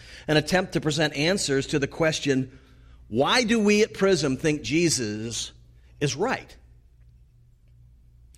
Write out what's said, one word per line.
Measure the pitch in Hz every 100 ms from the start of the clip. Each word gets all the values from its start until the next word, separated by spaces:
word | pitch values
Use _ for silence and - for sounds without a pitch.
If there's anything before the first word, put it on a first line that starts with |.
| - - -
and | 151
attempt | 151 180 185
to | 165
present | 151 147 151
answers | 147 156 202 - 139 -
to | 151
the | 135
question, | - 160 156 147 131 127 - - - - - -
why | 110 151 240
do | 226 233
we | 208 208
at | 214
Prism | - 196 180 143 131
think | 160 151
Jesus | 113 156 175 - 107 107 113 110 - - - - - -
is | 147 127
right? | 233 208 - - - - - - - - - - - _ - - - - - - -